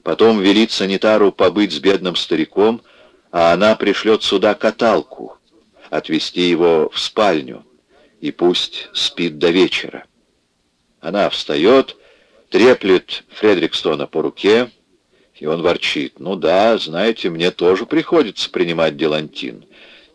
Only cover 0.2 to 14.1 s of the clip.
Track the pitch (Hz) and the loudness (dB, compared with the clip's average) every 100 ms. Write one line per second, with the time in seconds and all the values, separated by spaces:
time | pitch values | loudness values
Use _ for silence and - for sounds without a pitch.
0.2 | 110 110 95 101 113 - 98 98 110 107 | 4 4 2 2 0 -2 -4 0 2 4
1.2 | 101 - 95 90 101 87 98 95 90 85 | 2 2 0 2 -2 0 -2 0 -2 -6
2.2 | - 82 78 - 104 117 - _ _ _ | -4 -4 -2 0 0 0 -8 _ _ _
3.2 | _ 87 85 87 104 110 101 95 104 110 | _ 0 2 4 2 2 0 0 0 0
4.2 | - 98 104 101 113 110 117 95 - - | 0 0 0 0 -2 0 0 0 -2 -12
5.2 | 64 - _ _ _ _ - 76 - 78 | -18 -18 _ _ _ _ -10 -8 -4 -4
6.2 | - 92 90 82 85 82 76 - - - | -4 -2 0 2 2 2 0 -4 -6 0
7.2 | 104 80 65 53 - _ _ _ _ _ | 0 0 -4 -14 -20 _ _ _ _ _
8.2 | 76 - 170 87 - - - - - - | -10 0 0 0 -4 -8 -12 -6 -6 -4
9.2 | 87 76 85 87 85 - - - - _ | -6 -2 0 2 2 0 -8 -14 -20 _
10.2 | _ _ _ _ _ _ _ _ 76 98 | _ _ _ _ _ _ _ _ -6 -2
11.2 | 87 - - 73 87 135 127 - _ _ | -2 -2 -4 0 4 4 2 -8 _ _
12.2 | _ _ _ 92 120 123 101 90 - - | _ _ _ 4 4 4 2 0 0 -12
13.2 | - - 107 95 78 - - 73 69 | -16 -2 2 2 0 -4 -4 -4 -4